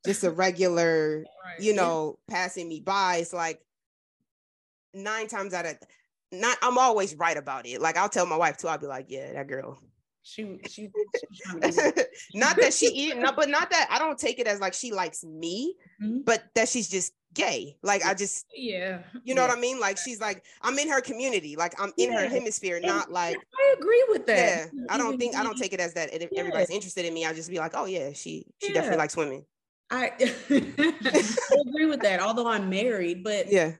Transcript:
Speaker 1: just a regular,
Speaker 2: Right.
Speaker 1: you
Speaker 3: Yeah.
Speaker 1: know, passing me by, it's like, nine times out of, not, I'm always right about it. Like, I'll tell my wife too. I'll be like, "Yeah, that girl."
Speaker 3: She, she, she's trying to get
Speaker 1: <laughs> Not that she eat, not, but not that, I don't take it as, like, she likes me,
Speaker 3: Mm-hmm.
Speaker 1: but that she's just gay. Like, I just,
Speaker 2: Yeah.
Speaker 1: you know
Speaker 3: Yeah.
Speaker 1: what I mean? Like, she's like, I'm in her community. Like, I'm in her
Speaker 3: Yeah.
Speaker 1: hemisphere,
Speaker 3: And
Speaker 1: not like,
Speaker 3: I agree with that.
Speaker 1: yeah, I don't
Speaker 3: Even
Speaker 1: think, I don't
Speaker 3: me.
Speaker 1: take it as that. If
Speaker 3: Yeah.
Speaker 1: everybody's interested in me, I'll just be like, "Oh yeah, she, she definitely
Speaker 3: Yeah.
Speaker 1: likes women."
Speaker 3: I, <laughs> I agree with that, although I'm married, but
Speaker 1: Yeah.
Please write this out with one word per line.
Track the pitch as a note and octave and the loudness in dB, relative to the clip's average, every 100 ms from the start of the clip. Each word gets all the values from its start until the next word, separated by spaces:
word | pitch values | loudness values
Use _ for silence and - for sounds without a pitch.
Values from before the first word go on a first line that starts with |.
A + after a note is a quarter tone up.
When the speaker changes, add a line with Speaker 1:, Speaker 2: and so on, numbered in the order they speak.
Speaker 1:
just | F#3 G3 | -2 0
a | F#3 | 0
regular, | E3 F#3 F3 F#3 E3+ E3 D#3+ D#3 D#3 D#3 - | 2 2 4 2 4 4 4 2 -2 -8 -18
Speaker 2:
Right. | F#3 E3+ | -18 -2
Speaker 1:
you | G#3 | 0
Speaker 3:
Yeah. | G#3 | 4
Speaker 1:
know, | F3 D#3+ D#3 - - | 2 2 -2 -8 -6
passing | F3+ F#3 F#3+ E3+ | -4 -4 -6 -8
me | D#3 | -8
by, | F3+ G3 F#3+ F3 | -2 0 2 0
it's | E3+ | -2
like, | F3+ E3 - _ _ _ _ _ _ _ _ _ _ _ _ _ | -4 -4 -6 _ _ _ _ _ _ _ _ _ _ _ _ _
nine | G3 G3+ A3 A3 | -12 -6 -4 -4
times | A3+ G3 | -6 -4
out | F3+ E3+ | -4 -4
of, | D3 - _ _ _ _ | -8 -16 _ _ _ _
not, | F3+ A#3 B3 | -2 0 2
I'm | B3 B3 | 4 6
always | C4 G#3+ F#3+ | 6 4 0
right | D3+ E3+ D3+ | 0 0 0
about | C#3 C3+ A#2+ | -4 -10 -8
it. | B2 | -2
Like, | D#3+ E3 | 0 2
I'll | G3+ | 2
tell | G#3 F3 | 2 2
my | D#3+ | 2
wife | E3 C#3 | 2 0
too. | E3 | -4
I'll | D#3 | -4
be | D3 | -6
like, | C3 C3+ | -10 -10
"Yeah, | C3 C3+ | -12 -10
that | C#3 C#3 | -10 -8
girl." | C3+ C3 - _ _ _ _ | -8 -10 -14 _ _ _ _
Speaker 3:
She, | - - G#3+ F#3+ - | -20 -12 -12 -12 -16
she, | - G#3 G#3 G#3+ | -14 -10 -4 -2
she's | - - F#3+ | -4 -6 -14
trying | F#3 F3 | -12 0
to | - | 2
get | E3 D4 - - - | 4 2 2 -2 -4
Speaker 1:
<laughs> | - | -12
Not | G3+ C#4 - | 0 4 6
that | C4+ | 6
she | - A#3+ | 6 2
eat, | C4+ C#4 B3 | 2 -2 0
not, | B3+ C4+ | 0 2
but | C#4+ | 2
not | C#4+ F4+ | 2 2
that, | E4+ C#4+ | 2 2
I | A#3+ | 2
don't | D#4+ D4 | 0 -2
take | C#4+ B3+ | -4 -2
it | A3+ | -2
as, | G3+ | 0
like, | F#3+ | -2
she | F3+ A#3+ | -4 -6
likes | G3+ F3 - | -4 -4 -6
me, | E3 D#3 E3+ F#3+ D4 F#4+ - _ | -14 -8 -6 -4 -6 -8 -18 _
Speaker 3:
Mm-hmm. | G#3 A#3+ | -4 -2
Speaker 1:
but | C4+ A3+ - | 2 0 2
that | - A3+ | 0 2
she's | B3+ G3 | 0 -2
just | F#3+ F3+ _ _ | -4 -4 _ _
gay. | F3 D4 C#3 F#2+ - | -4 -2 -2 -8 -6
Like, | F#3+ G3+ | 0 2
I | F3+ | 2
just, | F#3+ G3 - - | 0 -2 -6 -10
Speaker 2:
Yeah. | - B3 F#3 F#3 F3+ F3 B3 | -10 -8 -6 -6 -8 -12 -16
Speaker 1:
you | A#3 | -2
know | C4 | 2
Speaker 3:
Yeah. | B3+ | 2
Speaker 1:
what | A#3+ | 2
I | |
mean? | A#3+ C4 | -2 0
Like, | G3+ G3 | -2 -2
she's | B3+ A3 | -6 -6
like, | G#3+ F#3 - - | -6 -6 -12 -4
I'm | A#3 C4+ | -2 0
in | D4+ | 2
her | C4+ | 0
community. | C4 A#3 C4 G#3 D3+ D3+ | 0 -4 -2 -2 -4 -4
Like, | E3+ - | -4 -2
I'm | G3 - | -4 0
in | B3 | 0
her | A#3 | 2
Speaker 3:
Yeah. | F#3+ | 0
Speaker 1:
hemisphere, | B3 A3 G#3+ F#3+ E3+ | 0 -2 -4 -4 -2
Speaker 3:
And | F3 | 0
Speaker 1:
not | G4+ - | 0 -2
like, | F3 E3+ - - | -2 -2 -4 -8
Speaker 3:
I | B4+ C#5 C5 | 2 4 4
agree | F4+ A#4 B4+ | 6 6 6
with | G4+ - | 2 4
that. | G#3 F3 E3+ E3 | 4 6 2 -4
Speaker 1:
yeah, | C#4 A#3+ | -10 -4
I | A3 | 0
don't | A#3+ | 0
Speaker 3:
Even | B3+ | 0
Speaker 1:
think, | A#3+ G#3+ | -2 -2
I | |
don't | A3 | -4
Speaker 3:
me. | A3 | -2
Speaker 1:
take | G3 | -4
it | F#3+ | -2
as | F3 | -4
that. | E3+ D#3+ | -2 -4
If | D#3+ E3+ | -6 -4
Speaker 3:
Yeah. | F#3+ | -4
Speaker 1:
everybody's | F3 D#3+ F3 | -2 0 0
interested | F#3+ F#3 F#3 E3+ | -2 -6 -6 -4
in | |
me, | E3 | -2
I'll | D#3+ | -4
just | D#3+ E3 | -4 -6
be | F3 | -6
like, | D#3+ | -4
"Oh | G3+ G3 | -4 -4
yeah, | F#3 C#3 | -4 -6
she, | C#3+ E3 D#3 - _ | -10 -12 -12 -14 _
she | G4+ | -2
definitely | G#4 C#4 E3+ | 0 0 0
Speaker 3:
Yeah. | |
Speaker 1:
likes | D3+ - | 0 -2
women." | D3+ C3+ D3 _ _ _ _ | -4 -4 -14 _ _ _ _
Speaker 3:
I, | B3+ B3 - | -4 -2 0
<laughs> | B3 - - | 0 0 2
I | C#4 - - D#4 D#4+ A#3+ D4+ G#3+ - - C#4 C4 | 2 2 0 0 2 2 2 2 -2 4 4 4
agree | D4+ D#4 | 2 2
with | C#4+ | 4
that, | G#3+ F#3 | 2 4
although | G3+ A#3 A#3 | 2 2 2
I'm | G#3+ F#3+ | 2 2
married, | F#3 A#3+ G#3+ F3 F3+ | 0 0 0 -2 -2
but | G3+ G#3 F#3+ | -2 -2 4
Speaker 1:
Yeah. | G3 D#3+ D#3+ | 4 4 -2